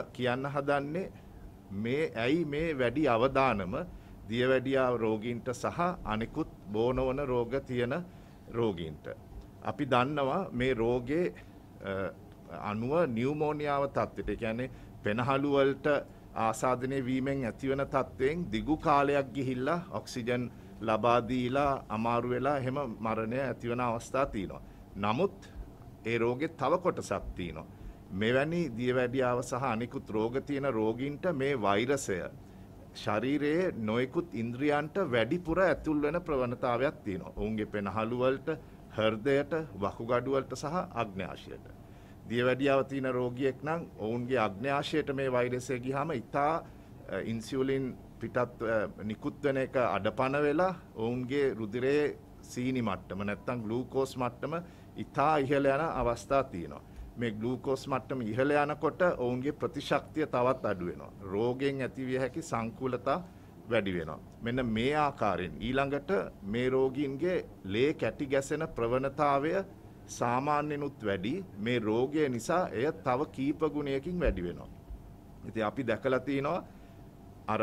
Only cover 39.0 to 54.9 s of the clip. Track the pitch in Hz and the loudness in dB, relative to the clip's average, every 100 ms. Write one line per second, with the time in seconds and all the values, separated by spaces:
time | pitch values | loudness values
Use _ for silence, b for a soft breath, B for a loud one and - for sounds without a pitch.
39 | 110 110 127 139 143 160 151 101 98 - | 2 2 2 2 2 -2 -4 -2 -4 -2
40 | 113 120 127 135 135 123 147 175 - 117 | 0 0 2 0 -2 -6 -4 -2 -2 -2
41 | 110 95 82 69 71 65 - - B B | -4 -2 -6 -8 -12 -14 -14 -18 B B
42 | B B - 117 123 123 139 135 135 135 | B B -4 2 2 4 4 4 2 -2
43 | 131 127 127 123 135 131 139 170 160 - | -2 0 0 0 0 0 -2 -4 -4 -6
44 | 107 120 123 127 107 95 131 139 143 156 | -2 -2 0 2 2 0 0 0 0 0
45 | 143 139 135 123 123 123 123 127 123 135 | 0 0 2 2 2 0 -2 -4 -2 -2
46 | 151 139 - 147 147 160 - B B - | -2 -4 -2 0 2 0 -4 B B -18
47 | - 95 85 113 110 135 135 135 131 98 | -6 -4 -2 -4 -4 0 2 0 -2 -8
48 | - - 113 127 120 - 113 110 92 90 | -14 -10 -4 0 0 -2 0 2 0 -4
49 | 101 107 143 143 143 135 131 131 117 95 | -6 -4 -4 -2 0 0 2 2 4 4
50 | 104 107 131 143 147 147 185 180 - - | 0 2 2 2 2 4 2 0 -10 -4
51 | 113 123 123 143 135 107 110 120 131 147 | -2 0 0 2 2 2 -2 0 2 4
52 | 147 - - - - - 123 131 113 92 | 2 -2 -12 -18 -10 -2 0 2 0 -2
53 | - 95 101 101 - 123 107 123 127 123 | -4 -4 -4 -4 -2 -4 -2 -2 0 0
54 | 135 131 123 123 135 165 175 B B | 0 0 -4 -2 -6 -6 -8 B B